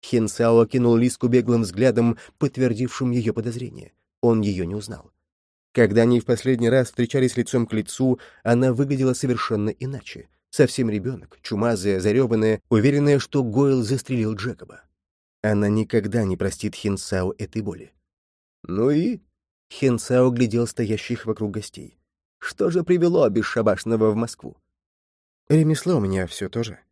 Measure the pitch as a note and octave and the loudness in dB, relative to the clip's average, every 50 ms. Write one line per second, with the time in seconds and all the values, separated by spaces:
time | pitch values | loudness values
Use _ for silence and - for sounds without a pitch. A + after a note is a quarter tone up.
0 | - - - A#2+ A2+ G#2+ - - A#2+ A#2 A#2 A#2 A#2 G#2+ - C3 B2 A#2+ A#2+ A#2 | -8 -2 0 0 0 0 -2 0 2 4 6 6 4 4 2 2 4 4 4 4
1 | A#2+ B2+ - - - B2 A#2+ B2 A#2+ B2 A#2+ A#2 A2+ F#2+ F2 F#2+ A#2+ C3 A#2 A2+ | 4 2 0 0 -2 2 2 2 4 4 2 0 0 -2 -2 0 2 2 2 4
2 | A#2 A#2 A2+ - - - _ _ - C#3 - - C3 B2 A#2 G#2 B2 A#2+ - - | 2 2 0 -2 -8 -20 _ _ -4 -4 -2 0 0 0 0 -2 -4 -6 -4 -4
3 | C3+ B2+ A#2+ B2 A2+ A2+ G#2 - A2+ B2+ A2+ A#2+ B2+ A#2 - - - - _ _ | -4 -2 0 0 0 -2 -2 -4 -4 -6 -8 -8 -10 -12 -14 -16 -20 -20 _ _
4 | _ _ _ _ - A#2+ A#2 A2 G#2+ G#2 G2+ F#2 F#2 E2+ F#2+ G#2 G#2 G#2 A2 - | _ _ _ _ 2 2 4 4 2 0 0 -2 -4 -4 -6 -8 -10 -12 -16 -16
5 | - - _ _ _ _ _ _ _ _ _ _ _ _ _ - A#2 G#2 G2+ A2+ | -18 -20 _ _ _ _ _ _ _ _ _ _ _ _ _ 2 4 4 6 4
6 | A2+ A#2+ B2 A#2+ A2+ - B2 A2+ - B2+ C3 A#2 A#2+ A#2 A#2+ C3+ B2+ A2+ - - | 4 6 4 2 2 0 -2 0 2 0 0 2 2 2 4 2 2 0 0 -2
7 | B2 A2+ - C#3 C3 B2+ - - A#2+ - - B2+ A#2 A2 - A2 G#2 - - - | -2 0 2 2 0 2 0 0 -4 0 0 -2 -2 0 -2 -4 -4 -4 -4 -2
8 | C3 C3 B2+ A#2 - - - _ _ - A#2 A#2+ B2+ C3 B2 A2+ C#3 C3+ C#3+ C3 | 0 0 0 0 -4 -20 -20 _ _ 0 2 2 4 2 2 0 0 -2 0 0
9 | C3 C3 B2+ - - B2+ B2 A2+ - - A#2 G#2 G#2 G#2+ G#2 _ B2+ B2+ C#3 C3 | 0 0 0 0 -2 -2 -2 -2 -2 -2 -2 -2 -2 -2 -4 _ -10 -10 -10 -12
10 | - - - - - _ _ _ _ _ - - D3 B2 - - C3 A2+ G#2 G#2+ | -14 -16 -18 -20 -20 _ _ _ _ _ 2 2 2 2 2 -2 -2 -2 -2 -2
11 | F#2 B2 C3 G2+ E2+ - - _ _ - A#2 G2+ A2 A#2 A#2 G2+ F2+ G2+ G2 F#2+ | -4 -6 -8 -8 -14 -20 -20 _ _ -6 -4 -2 0 0 0 0 0 0 -2 0
12 | F2+ G#2+ G#2 B2 C3+ A#2 A2+ A2 A2 A2 A2 G2+ _ _ - A2 G#2 C#3 C#3 C#3+ | 0 2 2 2 2 2 2 2 2 2 0 0 _ _ 2 2 4 4 2 2
13 | C#3+ D3 C#3+ C#3 - - - D3 C3 A#2 G#2 A#2+ C#3+ C#3 C3+ C3 A#2 G#2+ C3+ C3 | 2 2 2 2 0 -2 -2 -2 -2 0 0 2 2 2 2 0 0 0 -2 -4
14 | - - C3 A#2+ A2 G#2+ A2 G2+ G2+ B2+ E2+ - - - - - _ _ _ _ | -4 -4 -4 -2 -2 -2 -4 -6 -6 -8 -8 -10 -16 -20 -20 -20 _ _ _ _
15 | _ _ _ _ _ _ _ _ - G#2+ G#2+ G2+ G#2 G2+ G#2 G#2+ A2 - - A#2 | _ _ _ _ _ _ _ _ -2 0 0 2 2 2 2 0 -2 0 0 -2
16 | G2 G#2 F#2+ A#2+ A2 G2 F#2 F2 F#2+ G2 F#2 - - G#2+ - - - G#2 G2 F#2+ | -2 0 -2 -2 -2 -2 -2 -2 -4 -6 -6 -4 -8 -8 -8 -4 -4 -4 -4 -4
17 | - - - F#2+ F#2 F#2 - _ G#2+ F#2+ - A2 G#2+ G#2 - - - - _ _ | -6 -4 -4 -2 -2 -2 -4 _ -10 -10 -8 -8 -8 -8 -10 -10 -14 -20 _ _
18 | _ _ _ _ _ _ _ _ _ _ _ _ _ - F2+ G2 A2+ C3 D3 D3+ | _ _ _ _ _ _ _ _ _ _ _ _ _ -8 -4 0 0 2 2 2
19 | E3+ A3+ B3 F#3+ _ _ _ _ _ _ _ _ _ _ - - - C3 B2 A2+ | 0 -2 -4 -6 _ _ _ _ _ _ _ _ _ _ -8 -2 0 0 0 0
20 | - - B2+ B2+ B2+ C3 B2 A#2+ B2+ A2+ G2+ A#2 A#2+ A2+ - - B2 G2+ A2 G#2 | -2 0 2 2 2 2 2 0 -2 0 0 -2 -2 -2 -2 -4 -4 -2 -2 -4
21 | - - A#2+ A#2 - A2+ A2 - A2 G#2 G2 G#2+ G#2 - _ - D#2 - _ _ | -4 -6 -8 -8 -4 -6 -4 -4 -4 -6 -6 -6 -10 -10 _ -18 -20 -20 _ _
22 | _ _ _ _ _ _ _ _ - - - _ G#3 F3+ E3 F3+ E3 - F3+ F3+ | _ _ _ _ _ _ _ _ -14 -14 -4 _ -2 0 0 0 0 2 2 2
23 | E3 F3 E3+ F3 D3 A2+ G2+ A2 G#2+ - - A#2+ A2 G#2+ G2+ F#2 - A2 A#2 A2 | 4 2 4 4 2 2 2 0 -2 -2 -2 0 0 0 0 0 -2 -2 0 2
24 | A2 A2 G#2+ G#2+ A#2 A#2+ - _ - - - _ _ _ _ _ _ _ _ _ | 2 2 2 0 -2 -6 -8 _ -18 -20 -20 _ _ _ _ _ _ _ _ _
25 | _ _ _ _ _ _ _ _ _ _ D3+ D#3 D#3+ D3+ D#3+ D3+ - F#3 F3+ D3 | _ _ _ _ _ _ _ _ _ _ 2 4 4 4 2 0 0 0 0 0
26 | G#2 F#2+ F#2+ F#2+ F#2 E3+ - - G2+ F#2 - A#2+ A#2 A2 - - _ _ | 0 0 -2 -2 -4 -4 -6 -8 -10 -8 -4 -6 -6 -6 -8 -16 _ _